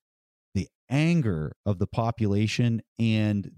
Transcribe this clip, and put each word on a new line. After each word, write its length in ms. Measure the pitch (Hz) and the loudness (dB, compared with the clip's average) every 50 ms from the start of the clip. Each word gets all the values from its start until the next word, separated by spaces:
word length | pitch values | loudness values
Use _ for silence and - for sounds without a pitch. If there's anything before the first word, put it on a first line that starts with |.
| _ _ _ _ _ _ _ _ _ _ _ | _ _ _ _ _ _ _ _ _ _ _
the 160 | 98 82 - _ _ _ _ | -4 -4 -4 _ _ _ _
anger 680 | 120 143 156 165 175 170 131 110 87 78 78 69 - _ _ | 0 0 2 2 2 2 2 0 -2 -2 -4 -6 -8 _ _
of 140 | 101 101 87 | -4 -2 0
the 80 | 98 | -2
population 920 | - - - 113 117 - - 110 101 101 101 110 107 - - 123 120 113 107 - _ _ | -2 -2 -2 -2 -2 -2 -2 0 0 2 2 0 0 0 0 2 2 0 -2 -4 _ _
and 540 | - 113 113 110 110 107 107 104 101 95 - - | -2 0 2 2 2 2 2 0 -2 -4 -6 -14